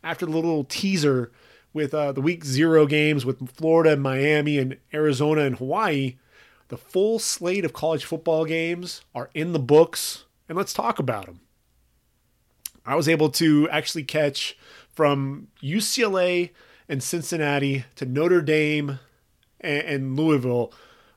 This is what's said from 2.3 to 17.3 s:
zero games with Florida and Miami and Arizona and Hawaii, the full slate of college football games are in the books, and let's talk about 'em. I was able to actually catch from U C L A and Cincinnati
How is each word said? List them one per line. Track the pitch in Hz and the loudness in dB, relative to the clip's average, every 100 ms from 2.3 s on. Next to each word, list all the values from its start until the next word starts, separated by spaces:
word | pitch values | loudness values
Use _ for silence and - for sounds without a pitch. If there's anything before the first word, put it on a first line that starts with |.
| 175 | -2
zero | 151 131 160 160 151 | -4 2 6 6 6
games | 151 151 151 123 | 4 2 0 -2
with | 127 131 | -6 -8
Florida | - 160 165 160 | -6 2 6 6
and | 147 | 4
Miami | 139 131 139 151 147 147 | 0 0 2 2 2 0
and | 131 135 _ | -2 -6 _
Arizona | 151 151 131 147 156 | -2 0 2 2 2
and | 143 123 | 0 -2
Hawaii, | 131 170 214 143 135 123 _ _ - _ _ | -4 -2 0 0 -2 -6 _ _ -20 _ _
the | - | -18
full | - 185 208 226 | -4 0 2 0
slate | 214 - 175 196 170 | -2 -4 -2 -2 -2
of | |
college | - 160 160 - | -2 -2 -2 -4
football | 165 165 160 160 | -6 0 0 0
games | 165 165 175 180 - _ | -2 -2 -6 -8 -14 _
are | 127 127 | -12 -10
in | 156 160 | -6 -4
the | 165 | -2
books, | 123 147 165 - - - - _ _ | 6 6 6 2 -8 -8 -16 _ _
and | 165 | -6
let's | 202 | -4
talk | - 226 226 | -4 -4 -2
about | 135 110 95 | -2 -4 -8
'em. | 90 _ _ _ _ _ _ _ _ _ _ _ _ - _ - | -20 _ _ _ _ _ _ _ _ _ _ _ _ -20 _ -4
I | |
was | 143 151 | -2 2
able | 165 156 | 2 2
to | 143 165 147 156 | 2 4 4 4
actually | 147 151 165 | 0 -4 -8
catch | 139 156 147 139 - - - - - | -4 -2 -2 -2 -8 -10 -20 -20 -20
from | - 147 139 135 143 - _ | 0 0 2 -2 -8 -16 _
U | 135 185 | -6 -4
C | 214 - | -2 -2
L | 226 190 | 0 2
A | 180 180 175 _ - - _ | 0 0 -2 _ -20 -20 _
and | 143 | -6
Cincinnati | 127 175 156 | -4 -6 -4